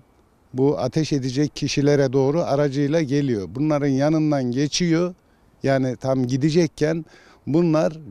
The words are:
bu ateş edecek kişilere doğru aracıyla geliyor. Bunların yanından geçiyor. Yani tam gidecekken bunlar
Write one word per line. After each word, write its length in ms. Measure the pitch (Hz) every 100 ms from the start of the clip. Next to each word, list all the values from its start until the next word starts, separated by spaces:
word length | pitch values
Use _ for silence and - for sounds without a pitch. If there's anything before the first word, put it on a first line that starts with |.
| - _ _ _ _
bu 260 | 127 135 85
ateş 340 | 127 160 151
edecek 420 | 143 131 127 151 -
kişilere 580 | 143 - 143 143 135
doğru 280 | 135 135 156
aracıyla 600 | 110 139 147 135 139 165
geliyor. 460 | 143 143 139 110 90 110
Bunların 320 | 156 147 143
yanından 560 | 131 147 160 156 143
geçiyor. 720 | 127 123 147 - 175 160 180 180 _ _ _ _
Yani 320 | 135 135 131 117
tam 320 | 131 135 120
gidecekken 800 | 131 156 156 170 - 151 165 156 - - - -
bunlar 500 | 151 175 156 175 160 143